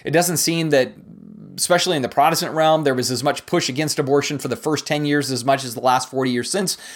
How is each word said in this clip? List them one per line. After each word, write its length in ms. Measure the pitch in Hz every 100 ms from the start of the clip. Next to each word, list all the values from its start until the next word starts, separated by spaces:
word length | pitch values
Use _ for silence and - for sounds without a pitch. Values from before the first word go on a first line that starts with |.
it 80 | -
doesn't 240 | 151 175 160
seem 340 | - 165 160
that, 220 | 143 120 - - - - 87 98 95
especially 400 | - 175 - 160
in 60 |
the 60 | 123
Protestant 460 | - 151 165 156
realm, 300 | 156 156 156
there 100 | 143
was 160 | 127 120
as 140 | 123
much 220 | 143 135 -
push 220 | 175 160
against 300 | 131 156 -
abortion 400 | 135 143 139 143
for 80 | 135
the 80 |
first 320 | 131 - 147 -
ten 180 | 151
years 280 | 147 147 127
as 120 | 127
much 200 | 123 139
as 100 | 127
the 60 | 120
last 280 | 127 127 -
forty 220 | 131 131
years 180 | 120 120
since. 300 | 190 185 - -